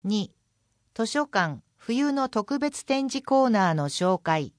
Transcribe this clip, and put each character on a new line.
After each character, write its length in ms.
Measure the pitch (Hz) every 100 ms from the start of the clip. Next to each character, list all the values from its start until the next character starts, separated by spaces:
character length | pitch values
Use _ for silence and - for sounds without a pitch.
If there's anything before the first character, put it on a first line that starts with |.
二、 280 | 190 214 196 _ _ _ _ _ _
図 120 | - 226
書 200 | 294 285
館 360 | 196 170 139 _ _
冬 340 | - 240 285
の 180 | 277 262
特 300 | 226 202 277
別 260 | 294 - -
展 240 | 269 269
示 160 | 277 -
コ 200 | 269 262
ー 40 |
ナ 220 | 214 185
ー 20 |
の 160 | 156 143
紹 320 | - 180 185
介。 320 | - 160 139